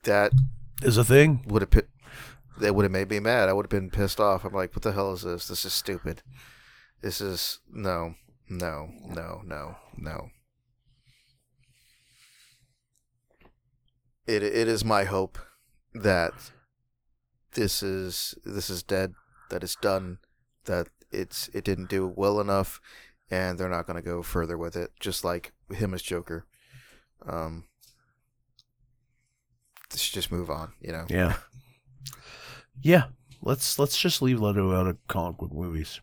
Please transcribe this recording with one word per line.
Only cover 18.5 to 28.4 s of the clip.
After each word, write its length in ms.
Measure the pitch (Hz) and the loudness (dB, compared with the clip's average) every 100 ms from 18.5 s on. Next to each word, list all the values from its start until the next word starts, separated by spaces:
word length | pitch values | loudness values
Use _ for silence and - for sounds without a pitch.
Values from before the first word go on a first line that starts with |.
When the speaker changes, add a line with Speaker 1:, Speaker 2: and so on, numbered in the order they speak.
| 101 90 | -6 -6
Speaker 1:
is 120 | 90 | -8
dead, 300 | - 95 95 - _ _ - | -2 -2 -2 -6 _ _ -10
that 140 | 90 | -8
it's 120 | 92 - | -6 -2
done, 440 | 104 95 92 90 _ _ _ _ - | 0 0 -2 -12 _ _ _ _ -4
that 220 | 87 85 _ _ | -2 -2 _ _
it's, 380 | - 92 - - | -6 -6 -8 -8
it 120 | - 101 | -6 -2
didn't 240 | 90 92 | -4 -2
do 180 | 98 92 | -2 -2
well 320 | 90 98 104 | 0 2 2
enough, 400 | 101 98 95 - - - - _ _ | 2 2 0 -6 -18 -20 -20 _ _
and 280 | 92 92 90 | -2 -2 -4
they're 80 | 92 | -4
not 160 | 87 85 | -4 -6
gonna 160 | 85 | -8
go 200 | 87 87 | -6 -8
further 340 | 85 90 82 85 | -4 -2 -2 -4
with 200 | 82 87 | -6 -6
it, 140 | 87 _ | -8 _
just 260 | 101 90 92 | -8 -4 -4
like 260 | 87 - _ _ | -6 -8 _ _
him 220 | 95 104 | -4 -4
as 80 | 92 | -4
Joker. 440 | - 87 - 82 - _ _ 131 - - _ _ - | -6 -8 -6 -12 -12 _ _ -20 -20 -20 _ _ -10
Um, 380 | 85 80 82 - _ - _ _ _ _ _ | -8 -8 -10 -16 _ -20 _ _ _ _ _